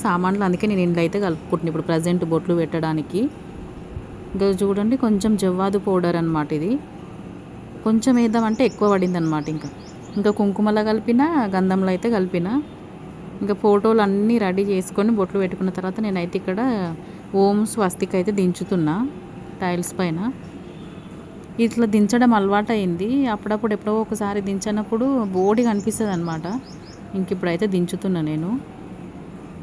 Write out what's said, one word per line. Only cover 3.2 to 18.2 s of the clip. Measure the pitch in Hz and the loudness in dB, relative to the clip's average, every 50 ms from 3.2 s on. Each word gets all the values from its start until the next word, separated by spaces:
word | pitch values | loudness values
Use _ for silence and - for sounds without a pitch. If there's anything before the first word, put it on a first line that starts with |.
| 247 302 - - - - - - - - - - - - - - - - - - - - - | -2 -2 -4 -8 -14 -16 -16 -14 -14 -14 -14 -14 -14 -14 -12 -12 -12 -12 -14 -16 -12 -8 -4
ఇంకా | 190 196 196 190 180 202 | 0 2 2 2 2 2
చూడండి, | 196 196 202 208 220 262 262 254 | 2 2 2 2 2 2 2 4
కొంచెం | 226 214 196 202 220 220 185 190 | 4 4 4 4 4 2 4 2
జవ్వాదు | 185 180 185 190 196 196 202 196 208 | 2 2 2 0 0 0 0 0 2
పౌడర్ | 190 180 175 175 170 170 165 | 2 2 2 2 2 0 0
అనమాట | 165 160 156 151 151 156 147 | 0 0 0 0 0 -2 -2
ఇది, | 160 196 254 294 - - - - - - - - - - - - - - - - - - - - - 220 | 0 0 -2 -2 -4 -8 -14 -16 -16 -14 -14 -14 -14 -14 -14 -16 -16 -16 -16 -16 -16 -16 -14 -4 0 2
కొంచెం | 220 226 - 262 247 240 | 2 4 4 4 4 6
వేద్దామంటే | 233 233 214 233 226 214 220 - 262 202 | 4 4 4 2 2 2 2 2 2 2
ఎక్కువ | - - 208 208 202 | 2 2 4 4 4
పడింది | 190 185 185 180 175 165 | 4 4 2 2 0 0
అనమాట. | 160 156 151 143 156 156 | 0 0 0 -2 -4 -4
ఇంకా, | 151 143 131 - - - - - - - - - 208 | -6 -6 -8 -12 -14 -16 -16 -16 -16 -16 -6 -4 0
ఇంకా | 196 208 208 - | 2 2 2 4
కుంకుమలో | 208 202 185 208 208 214 208 214 214 220 214 | 2 2 2 2 2 2 2 2 2 2 0
కలిపిన, | 220 214 233 240 240 285 330 339 285 233 196 185 | 0 2 2 4 4 4 4 4 2 2 2 2
గంధంలో | 185 185 185 190 190 190 185 185 | 2 2 4 4 2 2 2 0
అయితే | 180 180 233 233 | 0 0 0 2
కలిపిన. | 202 185 185 190 175 170 190 240 294 294 - - - - - - - - - - - - - - - - | 2 2 0 0 -2 0 0 0 -2 -2 -4 -8 -16 -16 -16 -16 -16 -16 -16 -16 -14 -14 -14 -10 -6 -4
ఇంకా | 202 208 196 - | -2 -2 2 4
ఫోటోలు | 214 202 202 202 220 226 220 208 196 | 4 4 6 6 4 4 4 4 4
అన్నీ | 196 202 208 220 233 226 208 | 4 2 4 4 4 4 2
రెడీ | 185 185 196 202 202 196 | 2 2 0 0 2 0
చేసుకొని | 185 185 - - 196 202 226 233 208 | 0 -2 -2 0 2 2 2 4 2
బొట్లు | 190 180 - 196 190 | 2 0 0 0 0
పెట్టుకున్న | 180 196 - 190 190 175 | 0 0 -2 -2 -2 -2
తర్వాత | - 185 185 185 - 220 | -2 -4 -4 -4 -4 -2
నేనైతే | 208 190 180 170 175 - 190 190 | -2 -2 -2 -2 -2 -4 -4 -4
ఇక్కడ | 190 185 202 247 269 233 202 180 170 165 160 - - - - - - - 190 196 | -4 -2 0 0 0 0 0 -2 -4 -6 -8 -10 -14 -16 -16 -10 -2 2 4 4
ఓం | 202 202 208 220 208 - | 6 4 4 2 0 0
స్వస్తిక్ | 233 202 180 - - 196 180 - | 0 0 0 0 -2 -4 -2 0
అయితే | 185 | 0